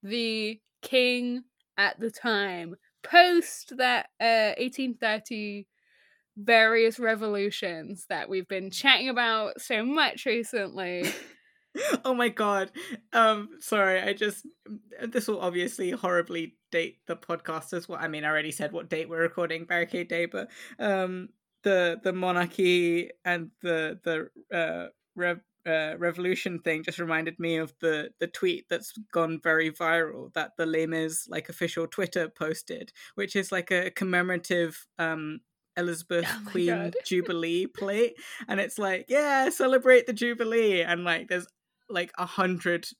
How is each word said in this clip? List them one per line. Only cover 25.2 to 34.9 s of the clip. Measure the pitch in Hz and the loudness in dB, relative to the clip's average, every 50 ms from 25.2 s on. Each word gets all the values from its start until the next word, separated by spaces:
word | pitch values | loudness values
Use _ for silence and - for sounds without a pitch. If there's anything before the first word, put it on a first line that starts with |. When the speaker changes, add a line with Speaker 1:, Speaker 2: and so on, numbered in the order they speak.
| 175 175 175 175 _ _ _ _ _ | -2 -2 -2 -4 _ _ _ _ _
Speaker 2:
uh, | 170 160 160 156 156 160 170 | 0 0 0 0 -2 -4 -2
revolution | 170 175 160 175 180 180 185 - - 196 175 165 | -2 -2 -2 0 0 0 0 0 -2 -4 -4 -2
thing | - 170 160 156 165 | 0 0 0 0 -2
just | - 170 - | -6 -6 -4
reminded | 175 165 160 160 160 165 170 - | -2 0 0 0 0 -2 -6 -4
me | 170 165 165 160 | -2 0 0 0
of | 160 156 - _ | -2 -4 -8 _
the, | - 165 156 151 151 - _ _ | 0 0 0 0 -2 -8 _ _
the | 175 170 | -6 -6
tweet | - - - 185 170 175 - _ | -4 0 0 0 0 0 -4 _
that's | 175 170 208 - - 220 214 _ | -6 -6 -6 -8 -14 -14 -16 _
gone | - 175 165 160 165 156 | 0 0 0 0 -2 -2
very | - 170 160 160 165 156 | 0 2 2 4 2 0
viral | 151 - 175 165 165 165 165 156 147 - 139 - _ | -2 -2 0 2 2 2 2 0 -4 -12 -14 -8 _
that | 165 151 - _ - | -6 -6 -6 _ -4
the | 165 160 | -2 0
Les | 160 160 165 | 2 0 0
Mis, | 160 165 160 160 160 160 - - - | 0 0 -2 -2 -2 -4 -6 -8 -6
like, | - 160 156 - | -8 -8 -8 -8
official | 170 - 180 170 - 175 165 160 | -6 -4 -4 -4 -2 -4 -6 -4
Twitter | - - 196 180 - 190 165 160 | -2 -4 -4 -2 -2 -2 -4 -4
posted, | _ - - 202 - - - - 170 - - - _ - - - _ | _ -6 -4 -4 -4 -6 -8 -12 -12 -12 -12 -16 _ -20 -20 -16 _
which | - 202 196 - | -6 -6 -2 -2
is, | 202 190 - | -4 -2 -2
like, | 196 185 175 - | -4 -4 -2 0
a | 190 180 180 185 | 0 0 0 -2
commemorative, | - - 196 185 180 180 180 180 180 170 175 - 185 175 170 165 160 - - _ | -4 -4 -2 0 2 2 2 2 -2 -4 -2 -2 0 0 0 0 -2 -10 -20 _